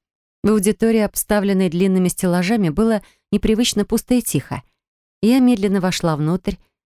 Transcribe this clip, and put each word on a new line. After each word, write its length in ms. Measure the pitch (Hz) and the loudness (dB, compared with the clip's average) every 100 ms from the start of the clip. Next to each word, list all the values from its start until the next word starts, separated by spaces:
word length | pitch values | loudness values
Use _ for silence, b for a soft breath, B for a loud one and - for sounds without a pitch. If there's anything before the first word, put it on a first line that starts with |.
| _ _ _ _ | _ _ _ _
В 60 | 202 | 0
аудитории, 520 | 214 196 208 226 220 | 2 0 0 2 2
обставленной 680 | 202 - - 208 202 190 185 | 0 -4 -2 0 0 0 0
длинными 380 | 175 196 185 180 | 0 0 2 0
стеллажами, 640 | - 185 175 180 233 170 | -2 -2 0 0 0 0
было 320 | 156 226 214 b b - | 0 0 0 b b -6
непривычно 500 | 202 196 185 247 202 | -2 0 0 0 -2
пусто 300 | 202 226 - | -2 -2 0
и 80 | 247 | -2
тихо. 420 | - 143 - 143 - _ _ _ _ - | 0 -4 -6 -12 -14 _ _ _ _ -2
Я 180 | 214 262 | 2 4
медленно 420 | 247 226 202 196 | 4 2 0 0
вошла 340 | 180 - 170 147 | -2 -2 -2 -2
внутрь 400 | 151 180 - 180 _ _ _ | -2 -2 -4 -10 _ _ _